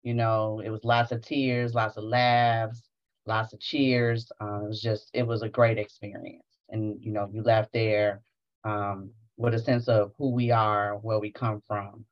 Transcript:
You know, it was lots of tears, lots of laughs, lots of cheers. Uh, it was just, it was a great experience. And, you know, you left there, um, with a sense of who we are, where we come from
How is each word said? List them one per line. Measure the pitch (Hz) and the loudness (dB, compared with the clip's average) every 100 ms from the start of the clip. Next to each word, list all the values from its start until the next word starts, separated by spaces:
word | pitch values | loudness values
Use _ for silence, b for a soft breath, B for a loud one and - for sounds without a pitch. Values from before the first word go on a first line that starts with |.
You | 123 | -2
know, | 117 113 110 110 107 | 0 2 2 0 -4
it | 110 | -6
was | 110 | -6
lots | 117 117 117 | 2 2 2
of | 120 | -2
tears, | - 143 131 123 120 | -4 -2 0 0 0
lots | 117 110 107 | 0 -2 -4
of | |
laughs, | 107 123 123 120 120 113 110 117 _ _ _ _ - | -2 2 4 4 4 2 -2 -6 _ _ _ _ -2
lots | 110 113 | -2 -2
of | - | -8
cheers. | - 147 135 123 120 117 117 - | -6 0 4 4 2 0 -4 -10
Uh, | 107 104 | -8 -6
it | 104 | -6
was | 107 | -4
just, | 110 107 - | -2 -2 -2
it | 113 117 | -2 0
was | 113 | -2
a | 110 | -4
great | 117 117 110 | 4 4 4
experience. | 104 - 104 98 80 - _ _ _ | -4 -10 -14 -12 -14 -18 _ _ _
And, | 110 107 104 | -6 -4 -6
you | 110 | -6
know, | 107 101 | -4 -4
you | 107 | -2
left | 110 110 107 | 2 2 2
there, | 117 113 104 104 101 _ _ _ _ 110 | 0 2 2 2 -2 _ _ _ _ -6
um, | 104 101 98 98 - _ - | -4 -4 -6 -10 -18 _ -2
with | 120 | 0
a | 117 | 0
sense | 127 123 120 | 0 0 4
of | 113 101 _ | 4 2 _
who | 139 | -2
we | 123 120 | 0 2
are, | 117 110 104 101 101 | 4 4 2 0 -4
where | 110 110 | -2 -2
we | 104 | -2
come | - 120 104 _ | -4 -4 -4 _
from | 104 101 107 110 | -6 -6 -14 -20